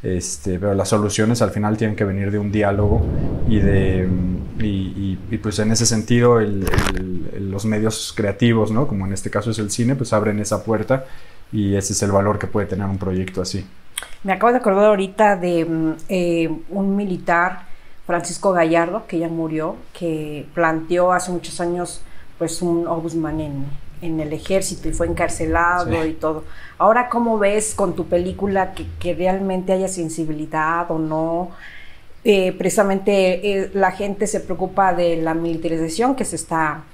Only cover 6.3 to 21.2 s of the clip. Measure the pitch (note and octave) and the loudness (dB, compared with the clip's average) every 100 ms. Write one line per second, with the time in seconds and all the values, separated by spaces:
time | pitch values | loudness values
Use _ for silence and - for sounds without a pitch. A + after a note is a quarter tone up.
6.3 | A#2 G#2 G2+ F#2 G2 F#2+ F#2 F#2 F2+ F#2 | 6 4 0 0 0 0 -2 -2 -4 -4
7.3 | F#2+ G2 F#2+ G#2+ G#2+ A2 G#2+ - - G#2 | -4 -4 -2 0 0 0 -2 -6 -2 -2
8.3 | G2 A#2+ A2+ G#2 A2 C#3+ G2+ F#2+ G2 G#2+ | 2 4 4 4 2 2 0 -2 -4 -2
9.3 | G#2 A2 A2 G2+ - A#2 C#3 A#2+ G#2+ G#2+ | -2 -2 -2 -4 0 0 0 2 2 2
10.3 | G#2 G2+ G2+ A2 A2 G#2+ C3 - - - | 0 0 -2 0 -2 2 0 -2 -10 -12
11.3 | - - A2 G2+ G2 F#2+ G2+ G2+ G2 G2+ | -16 -6 -2 2 2 0 0 2 4 2
12.3 | G2+ F#2 G#2+ G2 F#2 G2+ G2 G2 F#2 F#2 | 0 0 -2 -2 -2 -2 -2 -2 -2 -2
13.3 | - F2+ G2+ F#2 - - - - - G3+ | -4 -4 -6 -8 -14 -12 -12 -10 -8 -4
14.3 | F#3 A3 B3 A3+ F#3+ G#3 G#3 F#3+ F#3+ G#3+ | 2 4 4 4 6 6 6 0 4 4
15.3 | G3 F3+ F3 D#3+ D#3+ D#3+ D#3 - F#3 F3 | 4 2 2 2 0 0 -2 -2 0 2
16.3 | E3+ D#3+ D#3 - G3 G3 G3 G#3 F3 - | 2 0 -2 -4 -2 0 0 0 -4 0
17.3 | E3+ - - - - - - - F3 E3+ | 2 2 -2 -8 -10 -10 -14 -4 -2 -2
18.3 | F3 G3+ F3+ E3 E3+ E3+ G3 - E3+ E3 | -2 2 4 4 4 2 -2 -4 -4 -2
19.3 | E3 D#3+ D#3 D#3 - - - E3+ D#3 D3+ | -2 -2 -2 -4 -6 -14 -6 -4 -4 -6
20.3 | D3 - - E3 D#3+ D#3+ F3 F3+ F3+ | -10 -8 0 0 0 0 2 4 2